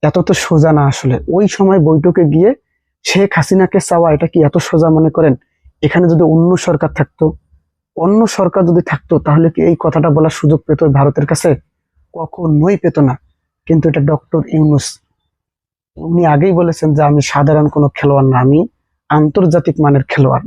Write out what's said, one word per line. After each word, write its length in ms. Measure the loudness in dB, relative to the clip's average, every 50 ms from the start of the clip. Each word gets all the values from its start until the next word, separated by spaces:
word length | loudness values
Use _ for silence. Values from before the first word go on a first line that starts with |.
| -2
এত 140 | 0 0 0
তো 140 | -2 -2 -2
সোজা 360 | -4 -2 -2 0 2 2 2 2
না 100 | 2 0
আসলে। 300 | 0 -2 -2 -4 -4 -4 -4 -4 -4
ওই 160 | -2 -2 -2 -2
সময় 320 | -2 0 0 2 2 2
বৈঠকে 420 | 2 2 2 2 2 0 0 2 0
গিয়ে 260 | 0 2 2 2 2 0 -2 _ _ _ _ _ _ _ _ _
শেখ 260 | -4 -2 0 0 0 0
হাসিনাকে 440 | -2 -2 0 2 0 0 2 0 -2
চাওয়া 280 | -2 0 0 0 2 2 0
এটা 140 | 0 -2
কি 120 | -2 _ 2 0
এত 140 | 2 0 -2
সোজা 300 | -4 -2 0 0 2 2
মনে 200 | 2 2 2 0
করেন? 240 | 0 0 0 0 0 -2 _ _ _ _ _ -20 _ _ -4
এখানে 220 | -2 0 0 0 2
যদি 140 | 2 2 2
অন্য 280 | 2 2 2 2 2 0
সরকার 340 | 0 -2 -2 -2 -2 -2 -4 -4 -4
থাকতো, 260 | -6 -6 _ _ -4 -4 -4 -6 _ _ _ _ _ _ _ _ _ _ _
অন্য 240 | -4 -2 0 0 2 0
সরকার 360 | 0 0 -2 -2 -2 0 0 0
যদি 160 | 2 0 0 0
থাকতো 320 | -2 -6 -8 _ -2 -2 -2
তাহলে 300 | 0 0 0 2 2 0
কি 100 | 0 0 0
এই 140 | 0 0 0
কথাটা 280 | -2 -4 -2 0 0 0
বলার 240 | 2 2 0 0 -2 -2
সুযোগ 200 | -2 0 0 0 0
পেত 140 | -2 -2 0 0
ভারতের 420 | 0 2 2 0 0 0 -2 -2
কাছে? 240 | -2 -4 -2 0 -2 -2 -2 _ _ _ _ _ _ _ _ _ _ _
কখনোই 600 | -12 -12 -12 -10 -6 -2 0 0 2 2 2 0
পেত 200 | 0 -2 -2 0 0
না। 160 | 0 0 0 -4 _ _ _ _ _ _ _ _ _
কিন্তু 180 | -2 -2 0 0 0
এটা 120 | 0 0
ডক্টর 400 | 0 0 -2 -4 _ _ -4 -4 -4 -2 -2
ইউনূস, 320 | 0 2 2 2 0 -2 -4 -14 -16 _ _ _ _ _ _ _ _ _ _ _ _ _ _ _ _ _ _ _
উনি 260 | -12 -8 -4 -2 0 2
আগেই 260 | 2 2 2 2 2 0
বলেছেন 360 | 0 0 -2 -2 -2 -2 -2 0
যে 80 | 0 0
আমি 180 | 2 2 0 0
সাধারণ 440 | -2 -2 0 0 2 2 2 0 0
কোনো 180 | 0 0 -2 -2 -2
খেলোয়াড় 340 | -2 -2 0 2 2 2 2
না, 80 | 2 2
আমি 200 | 2 2 2 2 0 -2 _ _ _ _ _ _ _ _
আন্তর্জাতিক 680 | -2 0 0 0 0 0 0 2 0 0 0 -2 -2 0
মানের 240 | 0 2 2 0 0 _
খেলোয়াড় 340 | -2 0 0 2 0 -2 -2